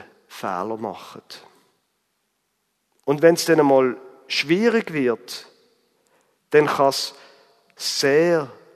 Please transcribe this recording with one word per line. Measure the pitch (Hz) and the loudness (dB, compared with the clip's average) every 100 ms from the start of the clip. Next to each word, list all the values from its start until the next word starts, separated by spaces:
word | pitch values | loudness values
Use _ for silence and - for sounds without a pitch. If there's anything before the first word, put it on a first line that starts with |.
| - _ _ | -16 _ _
Fehler | - 110 90 101 110 | -10 -8 -6 -6 -6
machen. | 110 87 - - - - - _ _ _ _ _ _ _ _ _ _ _ _ _ _ _ - | -8 -10 -16 -20 -20 -20 -20 _ _ _ _ _ _ _ _ _ _ _ _ _ _ _ -4
Und | 143 | 4
wenn | 165 170 | 4 4
es | - | 2
dann | 160 | 2
einmal | 143 135 131 110 - - - | 4 4 2 -2 -14 -20 -10
schwierig | - 139 175 233 226 202 | -6 -2 0 2 0 -2
wird, | 160 127 113 - - - _ _ _ _ _ _ _ _ _ _ | -4 -2 -4 -8 -18 -20 _ _ _ _ _ _ _ _ _ _
dann | 147 147 | 2 2
kann | - 139 | 2 0
es | 131 - - - _ _ _ _ - | 0 -8 -12 -20 _ _ _ _ -14
sehr | - - 143 147 170 165 139 - _ | -10 -4 0 2 2 0 -2 -14 _